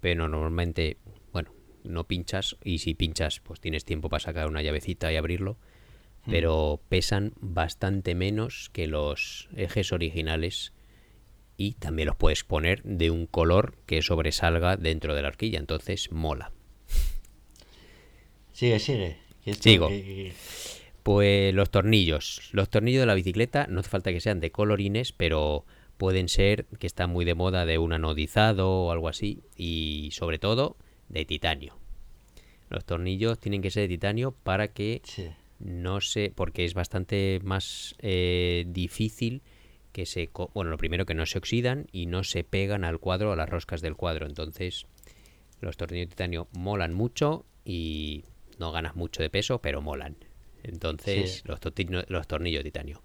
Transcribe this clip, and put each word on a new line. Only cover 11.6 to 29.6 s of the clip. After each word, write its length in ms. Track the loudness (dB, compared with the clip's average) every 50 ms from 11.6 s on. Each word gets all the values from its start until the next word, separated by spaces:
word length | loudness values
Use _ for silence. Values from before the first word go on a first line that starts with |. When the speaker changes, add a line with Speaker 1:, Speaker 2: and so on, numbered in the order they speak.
| -4 -4 -4
Speaker 1:
también 320 | -4 -6 -4 -2 0 0
los 100 | 0 2
puedes 260 | 4 4 4 4 4 -2
poner 400 | -2 -2 0 2 2 0 0 -2
de 260 | -6 -2 2 2 2
un 140 | 2 0 -2
color 520 | -2 0 2 4 6 6 6 4 2 -4 -14 -6
que 160 | -2 0 0
sobresalga 760 | 2 2 2 2 2 0 0 2 2 2 2 4 4 2 2
dentro 400 | 2 0 0 0 0 -2 -2 -2
de 60 | 0
la 80 | -2 -4
horquilla, 300 | -4 -2 -4 -2 -2 -4
entonces 520 | -4 -4 -4 -4 -2 -4 -4 -4 -4 -4
mola. 400 | -4 -2 -2 -2 -2 -4 -6 -12 -14 -16 -18 -20 -20 -20 -6 2 4 4 4 4 2 -2 -6 -8 -20 -20 -20 -20 -20 -20 -20 -20 -20 -20 -20 -20 -20 -20 -20 -20 -20 -20 -20 -20 -20 -20 -20 -20
Speaker 2:
Sigue, 280 | -6 0 4 4 4 4
sigue. 380 | 2 0 0 0 0 -2 -4 -8 -14 -20 -20 -12 -6
Que 60 | -6
esto, 120 | -6 4 8
Speaker 1:
Sigo. 240 | 8 10 10 8
Speaker 2:
que, 140 | 4 0 -2 -6
que 300 | -8 -10 -8 -10 -10 -12 -14 -16 -14 -14 -12 -12 -12 -12 -14 -18 -20 -20 -4 2
Speaker 1:
Pues 500 | 4 6 8 8 8 8 6 6 6 6
los 160 | 4 4 6
tornillos. 800 | 4 4 6 8 8 8 8 6 4 2 0 -4 -10 -10 -12 -4
Los 180 | 0 0 0 4
tornillos 300 | 2 2 4 4 4 4
de 60 | 6
la 80 | 6 4
bicicleta 520 | 4 4 2 2 2 0 2 2 0 0 0
no 100 | -2 -4
hace 100 | -2 0
falta 220 | -2 -2 0 0
que 80 | -2 0
sean 220 | 0 0 0 0
de 100 | 0 -2
colorines, 640 | 0 2 4 4 4 2 2 0 0 0 -2 -2 -2
pero 500 | 0 2 2 4 4 2 2 0 -2 -4 -8 -20 -20 -20 -20 -6
pueden 320 | 0 2 4 4 4 2
ser 380 | 4 4 6 6 6 6 4 0 _ -10 -6
que 80 | -6
están 220 | -6 -2 -2 -2 0
muy 120 | 2 2 2
de 120 | 2 2
moda 300 | 4 2 2 4 2 2
de 120 | 2 4
un 160 | 2 2 2 2
anodizado 760 | 0 0 0 0 0 -2 2 4 4 6 6 6 4 4 4
o 220 | 4 4 2 2
algo 160 | 0 0 -2
así, 360 | -2 -2 -2 -4 -4 -4 -6 -12 -20 -12
y 540 | -6